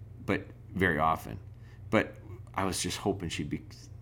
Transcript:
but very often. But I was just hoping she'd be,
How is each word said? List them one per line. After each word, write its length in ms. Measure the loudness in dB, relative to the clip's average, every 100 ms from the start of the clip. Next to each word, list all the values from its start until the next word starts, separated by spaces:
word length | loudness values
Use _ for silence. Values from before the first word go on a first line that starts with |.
| -14 -6 0
but 200 | 0 0 -14 -6
very 260 | 4 6 8
often. 380 | 6 4 0 -10 -10 -14 -16 -14 2
But 260 | 4 4 -4 -12 -14 -6 0
I 80 |
was 180 | 0 2
just 160 | -2 0
hoping 300 | 0 0 -2
she'd 220 | -4 -2
be, 120 | -4 -6 -14 -16 -16